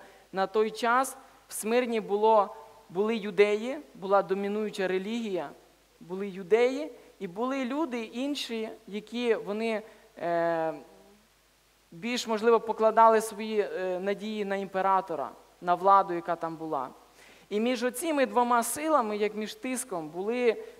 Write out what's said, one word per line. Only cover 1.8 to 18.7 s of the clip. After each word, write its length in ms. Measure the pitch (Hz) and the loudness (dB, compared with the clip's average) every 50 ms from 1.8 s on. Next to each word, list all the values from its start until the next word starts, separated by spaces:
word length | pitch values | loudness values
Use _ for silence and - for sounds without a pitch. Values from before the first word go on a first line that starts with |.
| 254 233 233 220 | 2 2 0 -2
було, 540 | 185 175 202 208 214 220 220 208 190 - - - - - - - - - | -2 0 0 4 6 6 6 6 4 2 -2 -12 -18 -20 -20 -20 -18 -6
були 260 | 165 180 208 214 233 | -2 0 0 0 0
юдеї, 640 | 220 190 208 180 180 208 208 208 214 226 254 277 311 - - - | -2 -4 0 4 4 4 4 4 0 -2 -4 -8 -8 -10 -16 -16
була 260 | - 190 190 202 196 185 | -10 -2 2 2 4 4
домінуюча 640 | 165 190 196 202 202 208 214 214 208 - 196 185 | 2 0 -2 -2 -2 -2 -2 -4 -4 -4 -2 -2
релігія, 600 | 180 185 185 185 208 226 240 226 208 185 165 147 139 - - - _ _ _ _ _ _ - | -2 -2 -2 -2 -4 -4 -6 -4 -4 -4 -4 -6 -8 -10 -16 -20 _ _ _ _ _ _ -20
були 280 | 160 165 185 190 208 | -14 -10 -8 -8 -8
юдеї, 640 | 202 175 190 190 170 208 233 247 254 262 277 311 302 - - - - _ - | -8 -8 -10 0 2 4 4 4 4 2 -2 -6 -8 -12 -16 -20 -20 _ -10
і 80 | 190 | -10
були 380 | 180 170 202 240 254 269 269 262 | -8 -6 -4 -4 -2 -2 -2 -4
люди 380 | 233 269 294 330 262 233 240 220 | -4 -2 -4 -4 -4 -4 -6 -6
інші, 680 | - - 240 269 285 294 262 - - 233 220 214 220 - - _ | -6 -6 -6 -4 -4 -4 -6 -6 -6 -6 -6 -8 -8 -12 -14 _
які 480 | 190 190 214 208 - 226 240 247 233 214 | -12 -10 -10 -10 -8 -6 -2 0 0 0
вони, 460 | 170 147 185 208 214 226 226 220 202 208 - - - - _ _ | 0 -2 -6 -6 -4 -4 -4 -4 -4 -6 -10 -18 -20 -20 _ _
е, 560 | - - 170 170 170 170 170 165 165 160 160 151 147 123 - - - - - - _ _ _ _ _ _ _ _ _ _ _ _ _ _ _ | -8 -4 -2 0 0 0 0 0 0 -2 -2 -4 -8 -12 -20 -20 -20 -20 -20 -20 _ _ _ _ _ _ _ _ _ _ _ _ _ _ _
більш, 360 | 170 165 180 233 247 233 - | -14 -8 -6 -4 -4 -4 -2
можливо, 320 | 220 226 208 214 240 233 220 | -2 -2 0 4 4 4 4
покладали 600 | 220 226 214 - 220 220 214 226 226 226 226 214 | 4 0 0 2 2 4 8 8 8 8 8 6
свої, 380 | 220 220 208 202 220 220 220 208 | 4 0 -6 -8 -6 -2 0 0
е, 400 | 196 151 151 175 185 185 180 180 | 0 0 -2 -4 -2 -2 -2 -2
надії 460 | 190 196 202 180 208 214 214 214 202 | -2 -2 -4 -4 -4 -6 -6 -4 -4
на 100 | 196 196 | -4 -4
імператора, 720 | 196 196 - - 185 185 190 190 185 180 - 165 139 131 110 - - - _ _ - | -4 -4 -4 -2 0 2 2 2 2 0 -2 -4 -6 -6 -8 -10 -14 -20 _ _ -6
на 140 | 170 175 175 | -2 -2 0
владу, 380 | - 185 196 196 196 190 185 175 | 2 6 6 6 6 6 4 -2
яка 220 | 170 165 180 170 | -4 -4 -4 -4
там 200 | 160 165 165 165 | -4 -4 -6 -8
була. 340 | 151 160 160 156 139 127 139 - - - _ _ - - - - - - - | -8 -6 -6 -4 -4 -4 -6 -12 -16 -20 _ _ -20 -20 -20 -20 -20 -10 -6
І 100 | 196 208 | -2 0
між 240 | 226 247 254 214 240 | 0 0 0 0 -2
оціми 420 | 254 247 - - 330 302 277 262 | -4 -4 -4 -4 -2 0 0 0
двома 380 | 208 208 247 247 240 247 233 226 | 2 2 2 2 4 2 2 2
силами, 540 | - | 0